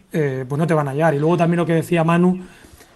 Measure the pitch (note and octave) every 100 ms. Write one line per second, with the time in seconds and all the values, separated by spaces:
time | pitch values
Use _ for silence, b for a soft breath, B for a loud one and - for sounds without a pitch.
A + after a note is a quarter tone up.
0 | _ E3+ C#3+ C3 B2+ C#3+ E3 D#3 C#3+ C3+
1 | D#3+ C#3 D#3 F3 E3 F3 E3+ E3 D#3 E3+
2 | D#3+ E3+ F3+ F#3 B B B B B